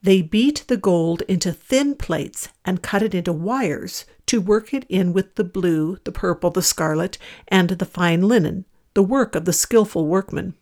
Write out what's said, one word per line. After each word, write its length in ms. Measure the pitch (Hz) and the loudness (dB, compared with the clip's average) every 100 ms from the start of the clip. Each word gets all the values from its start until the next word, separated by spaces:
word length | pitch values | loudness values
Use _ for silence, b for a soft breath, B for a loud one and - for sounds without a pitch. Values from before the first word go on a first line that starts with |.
They 180 | 190 190 | 4 2
beat 440 | 160 208 262 294 - | 4 2 2 0 -4
the 100 | 247 | -2
gold 460 | 202 175 165 170 - | 2 2 0 -2 -2
into 240 | 185 185 | -2 -2
thin 420 | 156 - 262 285 | -6 0 0 2
plates 540 | 277 - 160 - - - _ | -2 -4 -6 -6 -12 -14 _
and 180 | - 180 | -6 -4
cut 200 | - 202 | -2 -2
it 120 | 220 | 0
into 180 | 185 175 | -2 -4
wires 720 | 160 175 262 214 143 - - - b - | -4 -4 -2 -2 -4 -8 -12 -16 b -2
to 140 | 240 | -2
work 340 | 185 214 214 | 2 0 0
it 100 | 277 - | -8 -2
in 240 | 190 180 | 0 2
with 240 | 180 185 - | 2 0 -4
the 80 | |
blue, 560 | 180 190 180 160 156 190 | -4 0 0 2 0 -4
the 80 | - | -8
purple, 400 | - 185 170 180 | -4 -2 0 0
the 100 | 180 | 0
scarlet, 580 | - - 156 156 175 - B B B | -2 0 -2 0 -2 -6 B B B
and 220 | 190 175 | 2 2
the 160 | 185 | 0
fine 380 | 180 - 175 170 | -6 -2 2 4
linen, 420 | 196 233 151 190 - _ _ | 4 4 2 -4 -10 _ _
the 80 | - | 0
work 340 | 190 269 240 202 | 2 2 0 -2
of 80 | |
the 80 | 170 | -2
skillful 540 | 165 - 233 208 - 151 | -2 2 2 2 0 0
workman. 480 | 185 190 156 185 - | 0 -2 -6 -8 -10